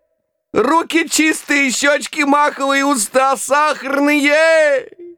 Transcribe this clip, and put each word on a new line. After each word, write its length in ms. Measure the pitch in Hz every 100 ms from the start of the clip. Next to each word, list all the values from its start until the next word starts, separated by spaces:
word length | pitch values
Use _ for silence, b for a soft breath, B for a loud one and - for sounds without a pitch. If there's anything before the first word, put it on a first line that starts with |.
| _ _ _ _ _
Руки 560 | - 240 320 339 320 320
чистые, 640 | - 311 311 - 294 277
щечки 540 | 220 277 285 233 302
маховые, 600 | 285 285 294 - 277 277
уста 540 | 277 277 - 254 269 269
сахарные!» 1500 | - 294 302 277 254 285 285 294 285 294 320 320 302 277 - - 349